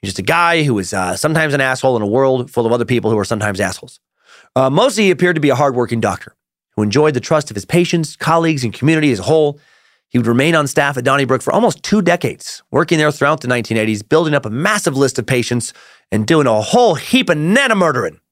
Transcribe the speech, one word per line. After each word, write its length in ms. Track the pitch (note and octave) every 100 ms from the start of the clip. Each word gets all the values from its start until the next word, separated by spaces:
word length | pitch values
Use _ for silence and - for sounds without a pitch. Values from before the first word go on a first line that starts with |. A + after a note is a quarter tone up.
He's 80 | G2
just 80 | F#2+
a 40 |
guy 420 | F#2+ E3 E3+ E3+
who 100 | D3+
was, 180 | A2 F#2
uh, 240 | G2 F#2 F2+
sometimes 380 | D#3 D#3+ D#3
an 80 | C#3+
asshole 340 | C3+ B2+ C3+ A#2+
in 60 |
a 40 | G#2
world 440 | A#2 C3+ C3 A#2+
full 160 | - A2+
of 60 |
other 120 | A#2
people 260 | A#2+ A#2+ G#2+
who 80 | A2
are 60 |
sometimes 360 | G2+ A2 G#2 F#2+
assholes. 380 | G2 F#2 - - _ _ _ - _
Uh, 140 | - C3
mostly 360 | C#3+ B3+ G#3
he 60 | G3+
appeared 260 | D3 F3+ E3
to 40 |
be 80 | D3
a 60 |
hardworking 460 | B2+ C#3+ B2 A#2 A#2+
doctor 340 | G#2+ F#2+ - _ _ _ _ -
who 60 |
enjoyed 320 | G#2+ G#2 D3+
the 60 | C3
trust 300 | - D#3+ D3
of 60 | G#2
his 80 |
patients, 500 | - F3 F3 E3+ D#3
colleagues, 480 | - - E3 E3 D3+
and 100 | B2
community 380 | - C3+ D#3+ D3+
as 80 | A2
a 60 |
whole. 340 | F2+ D#3+ D3+ D3 _ _ _ _ _
He 80 | B2
would 100 | A#2
remain 260 | A#2 D3
on 140 | E3 C#3+
staff 280 | - C#3+ C3+
at 60 |
Donnybrook 400 | B2 C#3 C3+ C3
for 100 | -
almost 300 | F#3+ A3+ -
two 200 | - G#3
decades, 600 | F3 F3 B2 - - - _
working 280 | C3 E3 E3
there 120 | D3+
throughout 300 | D3 C#3+ D3+
the 80 | B2
nineteen 280 | B2 A2 A2
eighties, 260 | A2 G#2+
building 300 | G#2+ D#3 E3
up 140 | D3 A2
a 40 |
massive 460 | A2+ F#3 G#3 F3+ C3+
list 220 | C3+ -
of 80 | A#2
patients 460 | B2+ A#2 A#2+ - - - _ _
and 120 | G#2+
doing 220 | G#2+ D#3+ C3+
a 140 | A2
whole 340 | G#2+ A#3 A#3+
heap 360 | D3 - C4 B3
of 60 | D#3+
nana 380 | D#3 A3+ C4+
murdering. 460 | G#3+ F3 B2+ F#2 - _